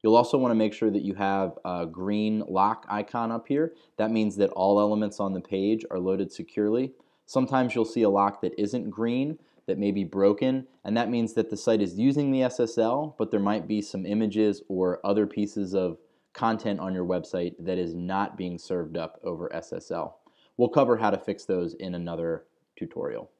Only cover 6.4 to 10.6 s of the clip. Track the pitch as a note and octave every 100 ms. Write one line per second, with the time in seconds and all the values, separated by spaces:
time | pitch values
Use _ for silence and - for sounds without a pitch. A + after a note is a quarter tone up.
6.4 | - - G#2 A#2 C3 - _ _ _ C3+
7.4 | C3 C3+ B2 A#2+ A2 B2 G#2+ G2 G2+ -
8.4 | F#2 - G2+ B2 G#2+ G2 A#2 B2 D3 D#3
9.4 | _ _ - F#2+ G2+ G2 F2 G2 G2 G#2
10.4 | C3 C3